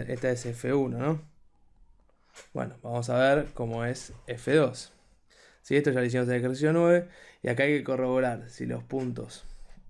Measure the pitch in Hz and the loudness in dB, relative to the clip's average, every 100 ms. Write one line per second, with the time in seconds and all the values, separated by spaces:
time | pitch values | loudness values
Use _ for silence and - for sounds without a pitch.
0 | 120 123 131 120 120 117 123 139 127 117 | -4 -2 -2 -2 -4 -6 0 0 0 -2
1 | 143 156 - - - _ _ _ - _ | -2 -2 -6 -20 -20 _ _ _ -20 _
2 | _ _ _ - - 131 120 - 120 120 | _ _ _ -20 -12 -8 -8 -10 -6 -4
3 | 120 123 135 147 143 - 117 113 120 123 | 0 4 4 4 0 -6 -4 -2 -4 -6
4 | - - - 117 127 151 127 120 - _ | -10 -16 -12 -6 2 4 4 0 -14 _
5 | _ _ _ _ - _ - 139 147 127 | _ _ _ _ -20 _ 0 2 4 2
6 | 123 127 123 123 127 131 151 165 170 175 | 2 0 0 0 -2 0 2 4 6 6
7 | 180 - - - 123 120 143 143 131 127 | 2 -12 -20 -8 -2 2 2 2 0 -2
8 | 127 131 123 113 - - 120 120 - 135 | 2 2 0 -2 -10 -10 -8 -8 -6 -4
9 | 127 120 107 - - - - - | -4 -6 -10 -14 -16 -14 -16 -18